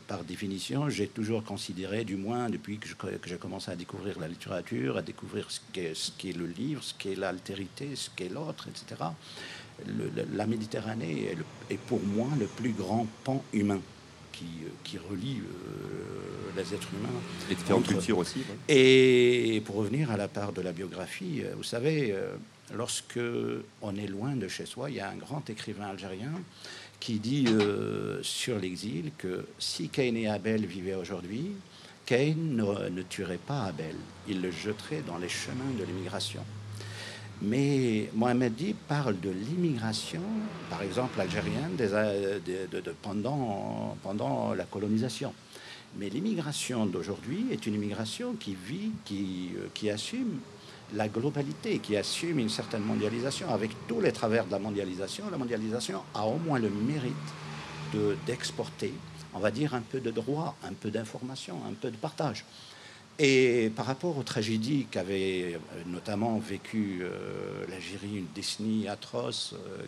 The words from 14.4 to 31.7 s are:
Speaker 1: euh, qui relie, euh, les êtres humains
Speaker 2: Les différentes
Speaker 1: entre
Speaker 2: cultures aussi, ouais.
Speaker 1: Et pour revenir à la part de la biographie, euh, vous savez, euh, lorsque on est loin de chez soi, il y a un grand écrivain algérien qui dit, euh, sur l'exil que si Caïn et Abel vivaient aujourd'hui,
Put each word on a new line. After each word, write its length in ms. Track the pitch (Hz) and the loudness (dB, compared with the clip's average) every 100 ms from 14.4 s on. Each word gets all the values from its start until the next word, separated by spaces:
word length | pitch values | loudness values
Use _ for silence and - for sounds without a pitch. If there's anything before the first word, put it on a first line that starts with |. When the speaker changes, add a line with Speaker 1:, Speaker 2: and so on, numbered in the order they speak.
| 85 82 | -8 -8
Speaker 1:
euh, 60 | 80 - | -8 -10
qui 140 | - 95 | -10 -8
relie, 440 | 90 95 131 123 | -6 -4 -2 -4
euh, 1160 | 92 90 - - - 98 92 98 92 95 95 92 | -6 -8 -8 -6 -6 -6 -6 -6 -8 -6 -4 -4
les 160 | 90 | -2
êtres 160 | 101 - 101 | -4 -4 -4
humains 220 | 117 120 - - - | -2 -2 -4 -6 -2
Speaker 2:
Les 60 | 90 | -2
différentes 280 | - 92 | 4 6
Speaker 1:
entre 100 | 87 | 6
Speaker 2:
cultures 240 | 95 90 92 | 2 4 4
aussi, 220 | 85 131 | 2 -2
ouais. 360 | 127 104 - 135 | -4 -4 8 10
Speaker 1:
Et 840 | 131 131 127 123 123 123 113 110 | 12 12 12 10 10 8 4 2
pour 120 | 107 101 | 2 2
revenir 340 | 104 135 151 | 2 2 2
à 80 | 104 | 2
la 100 | 98 | 0
part 260 | 107 101 | 0 -2
de 80 | 90 | -2
la 100 | 90 | -2
biographie, 720 | 82 92 85 87 - 185 131 | -4 -6 -6 -6 -4 -2 -2
euh, 100 | 95 104 | -2 -4
vous 80 | |
savez, 480 | - 117 143 156 120 | -4 0 2 4 2
euh, 220 | 98 98 98 220 - - | 2 -2 -6 -12 -18 -8
lorsque 460 | 104 123 - - 120 120 117 117 117 110 - | -4 -2 -4 -4 -2 0 0 0 -2 -6 -6
on 120 | 107 98 | -4 -2
est 120 | 101 | -2
loin 280 | 98 120 131 | -2 0 0
de 120 | 92 | -2
chez 180 | - - | -4 -6
soi, 240 | - 143 | -6 -4
il 60 | 110 | -4
y 60 | |
a 80 | 98 | -4
un 80 | 98 | -6
grand 300 | - 147 - | -6 -6 -4
écrivain 340 | 110 - 101 101 | -6 -6 -6 -6
algérien 460 | 98 95 95 131 175 170 - - - - - | -6 -6 -6 -4 -6 -8 -14 -14 -14 -16 -8
qui 200 | - 107 | -2 0
dit, 260 | 110 139 120 | 2 4 8
euh, 720 | 110 104 101 107 104 104 95 | 8 6 4 0 0 -2 -2
sur 360 | 85 - 127 107 | -4 -2 0 0
l'exil 520 | 92 87 104 156 156 - | 0 -2 -4 -4 -4 -6
que 280 | 92 92 - - | -4 -4 -6 -6
si 300 | - - 160 | -4 -2 -2
Caïn 260 | 143 123 113 | 2 2 4
et 140 | 107 | 2
Abel 360 | 101 104 110 95 | 2 2 2 2
vivaient 300 | 92 92 95 | -2 -2 -2
aujourd'hui, 520 | 87 90 87 113 185 196 - | -2 -4 -4 -4 -4 -6 -12